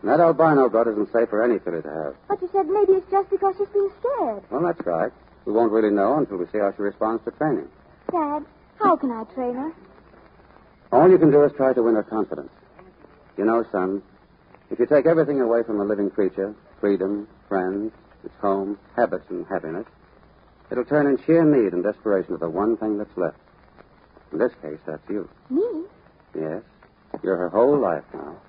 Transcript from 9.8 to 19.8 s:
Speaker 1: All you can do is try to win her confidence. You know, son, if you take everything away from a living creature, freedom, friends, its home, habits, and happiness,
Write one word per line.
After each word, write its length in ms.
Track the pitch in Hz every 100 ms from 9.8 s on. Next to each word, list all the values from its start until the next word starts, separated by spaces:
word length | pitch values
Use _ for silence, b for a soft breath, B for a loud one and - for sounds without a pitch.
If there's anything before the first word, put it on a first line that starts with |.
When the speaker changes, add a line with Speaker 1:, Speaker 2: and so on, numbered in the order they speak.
| - - - - - - - - _ _ _
Speaker 1:
All 180 | 127 170
you 80 | 180
can 120 | 156
do 140 | 143
is 80 | 147 -
try 160 | 131
to 100 | 127
win 120 | 113
her 80 | 110
confidence. 480 | 101 110 95 73 67 - _ - - _ - - _ -
You 80 |
know, 200 | 107 117 110
son, 320 | 98 92 98 - _ _ _ _ - _
if 80 | -
you 80 | 120
take 200 | 147 143
everything 340 | 165 147 143
away 220 | 120 117
from 160 | 117 104
a 40 |
living 260 | 101 101 101
creature, 440 | - 95 - 98 107 _ -
freedom, 480 | 104 98 95 104 104 - _
friends, 440 | 98 92 98 110 - _ _
its 100 | - -
home, 380 | 101 98 98 101 _ -
habits, 280 | 117 92 -
and 160 | 90 85
happiness, 400 | 95 78 85